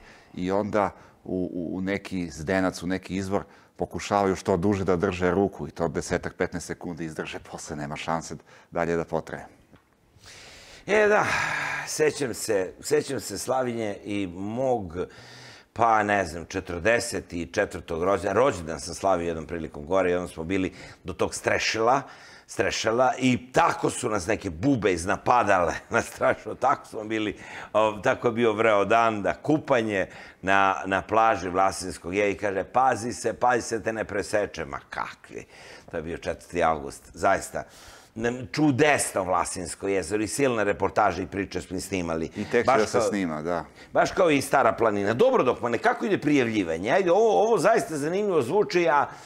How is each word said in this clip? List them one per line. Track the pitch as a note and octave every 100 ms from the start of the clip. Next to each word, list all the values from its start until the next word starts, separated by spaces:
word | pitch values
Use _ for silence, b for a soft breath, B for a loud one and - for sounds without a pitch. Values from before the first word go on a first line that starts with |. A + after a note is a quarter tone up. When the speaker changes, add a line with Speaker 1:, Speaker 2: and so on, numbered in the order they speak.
| B B B
Speaker 1:
i | - F2+
onda | G2 G#2+ G#2 G2 - B B
u, | - F#2 F2+
u, | F2+ E2 F2+
u |
neki | F#2+ G2 - F#2+ E2+
zdenac, | D2+ D#2 F#2+ F#2 F2+
u | F2
neki | F#2 - F#2
izvor, | F#2+ G2+ - b b -
pokušavaju | F2+ F2 - G#2 G2+ F2+
što | - F#2
duže | G2 G2
da | F#2 F2+
drže | F#2 F2+ F2+
ruku | F2 G2 - D2
i |
to | - E2+
desetak, | D#2 - D#2 F2 -
petnaest | F2+ F2 -
sekundi | E2 F2 D#2+
izdrže, | D#2+ D#2 D#2+ F2+ -
posle | E2+ - D2+
nema | C#2+ D2+
šanse | - E2 - D#2+ - B B
dalje | E2+ E2+ E2
da |
potraje. | D#2+ E2 - - - _ _ - _ _ _ _ B B B B B B -
Speaker 2:
E, | G#3 G#3
da, | G#3 D#3 B B B B B B
sećam | - D3+ - C3+
se, | G2+ - G#2 F#2 -
sećam | - D3+ - B2+
se | - G2
Slavinje | - C3 B2+ A#2 A2 G2
i | - G2+ F#2+
mog, | E2+ G2+ A#2 C3+ A#2+ F#2 E2+ E2 B B B B B B
pa, | - A#2 A2
ne | G#2 G2+
znam, | F2+ E2
četrdeset | D#2 G2 F2+ F2 F#2+ A#2 - F#2+ - F2 E2
četvrtog | - G#2 F2+ - E2
rođendan. | F2+ G2 G2 G2
Rođendan | C#3 G2 D#2+ D#2
sam | E2
slavio | E2 G2 F2+ E2+
jednom | D#2+ D2+
prilikom | E2+ D#2 - D2
gore | F#2+ F2+
i |
onda | F2+ F2
smo | -
bili | E2 F#2+ F#2 B B B
do | -
tog | - G2+
strešila, | - A2+ G#2 - A2 A2+ C#3 - B B B B
strešala | - F#2+ - A2 A#2 B2+ A#2+
i | C3 B2 -
tako | - E3 - D3
su | - B2
nas | G#2+ E2+
neke | G#2 G2+
bube | D#2 B2+ C3 G2
iznapadale, | F2 F2 F#2+ - B2 G2+ F#2+ E2 D2
<laughs> | -
na | A2+
strašno, | - - B2+ A2+ A2
tako | G2+ B2+ C#3 -
smo | A2
bili, | G#2+ A2 G#2+ F#2 B B B
o, | G#2 A2 G2+
tako | C3 B2 B2
je |
bio | A2 A#2+
vreo | G#2 A2+ G#2
dan, | G2 A2+ A#2 G#2+
da | F#2
kupanje | E2 - D3+ - B2+ A2 G2+ F2+ B B B
na, | F#2+ G2 G2 F#2+ F#2
na | F#2+
plaži | - G#2+ A2+ G#2 F2+
Vlasinskog | F2+ F#2+ F2+ F#2 - E2+
je | F#2+ G#2
i |
kaže: | F#2+ G#2 F#2+
"Pazi | F2+ B2 C3 A#2 A#2+
se, | - A2+
pazi | G2+ B2 B2
se, | - A2+
te | A2+
ne | A2
preseče." | F#2+ G#2 F#2 G#2 G2+ -
Ma | D2+ C#2 -
kakvi, | - A#1 - - A1+ A#1 B B B B
to | F2
je |
bio | D#2+ D#2+
četvrti | F2 D#2+ - E2+
avgust, | E2 D#2+ C#2 - -
zaista. | - G2 F#2 - D#2 C#2+ B B B B
Ne, | A2+ A#2 B2+ B2
čudesno | - D3+ B2 D3+ C3 - G#2
Vlasinsko | F2+ F2 E2+ F#2 E2+ - G2
jezero | G2 E2 G#2+
i | G#2+
silne | - C3+ A#2
reportaže | G2+ F#2+ F#2+ - G#2 F2
i | F#2
priče | F#2 F#2 F#2
smo | D#2+ F2+
snimali. | - F#2+ E2 E2 D#2 G#2+
Speaker 1:
I |
tek | G#2 A#2+
će | A2+
Speaker 2:
Baš | A2+
Speaker 1:
da | G#2
se | A#2+
Speaker 2:
kao, | G#2+
Speaker 1:
snima, | G2+ F2+ D2+
da. | D#2 E2+ - B B
Speaker 2:
baš | D3 F3
kao | - F3+
i | C#3
Stara | B2+ C#3+ A#2
planina. | - A2+ G2+ G2+
Dobro, | A#2+ B3+ B3
Dokmane, | C3 G#2+ A#2+ A#2
kako | A3+ - A#3
ide | E3
prijavljivanje? | C#3 D3 A#2 G#2+ E2+ E2 G2+
Ajde, | F3 F3+
ovo, | F#3 A3+ F3+
ovo | G#3+ G#3+
zaista | F3 A3+ - D#3
zanimljivo | D3 F#3 G#3 E3
zvuči, | A#2 G3 G3+ F3 E3+
a, | D3 B2 B